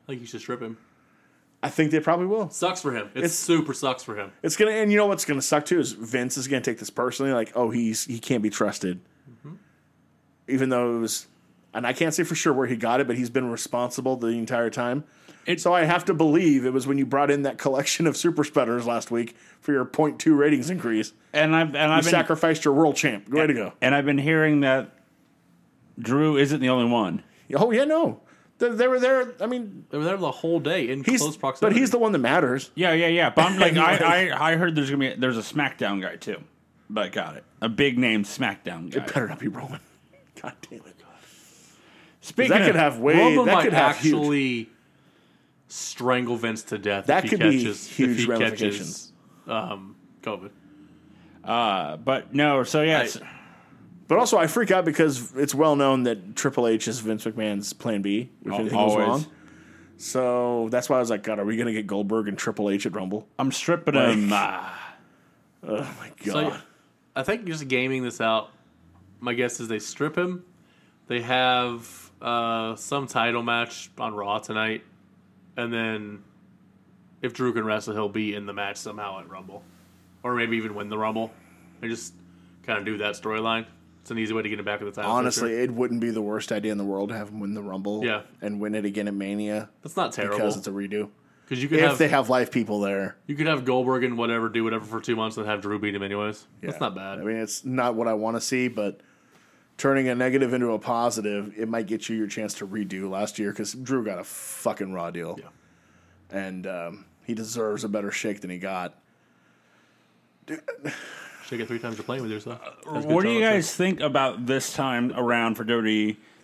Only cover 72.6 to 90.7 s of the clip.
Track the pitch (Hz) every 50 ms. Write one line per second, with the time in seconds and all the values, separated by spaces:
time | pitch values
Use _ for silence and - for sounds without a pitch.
72.6 | 113 113 110 - - - 143 139 135 123 - 123 113 117 117 120 117 117 117 117
73.6 | 117 113 - - - - - - 117 113 107 104 98 101 104 110 - - 110 110
74.6 | 110 110 110 107 - _ _ _ _ _ _ _ _ _ _ _ _ _ - -
75.6 | 120 117 117 113 113 110 110 107 107 104 104 98 - _ _ _ _ _ _ _
76.6 | _ _ _ _ _ _ _ _ _ _ _ - - 123 117 - 127 123 113 117
77.6 | 110 110 107 107 - 113 104 107 107 101 101 110 107 104 101 104 101 101 98 101
78.6 | 101 101 104 - - 117 107 107 104 101 95 95 92 87 95 95 95 95 98 104
79.6 | - - - _ _ _ _ _ _ _ _ _ - 123 123 120 117 113 117 113
80.6 | 110 110 104 104 104 104 107 107 110 110 110 113 113 113 - - - - - -
81.6 | - - - - 117 113 113 113 - - - - - - - - - - - -
82.6 | - - 110 104 98 110 110 101 104 104 101 - - 110 110 110 110 113 113 113
83.6 | 113 - - - _ _ _ _ - - 120 113 113 107 110 113 107 107 107 104
84.6 | 98 104 104 104 104 101 - 104 104 104 113 123 120 123 117 - 120 117 113 117
85.6 | 127 127 120 117 127 117 117 117 117 117 110 110 104 104 107 107 - - 117 104
86.6 | 104 110 104 101 101 101 98 98 101 104 117 107 104 101 107 107 101 101 104 107
87.6 | 101 101 92 95 98 101 104 107 120 120 107 104 104 - - - - 104 104 101
88.6 | 104 107 107 107 101 101 101 107 104 104 101 98 98 98 101 104 107 104 104 107
89.6 | 107 - _ _ - 151 - 190 170 123 - - 101 101 104 104 107 104 104 98
90.6 | 92 104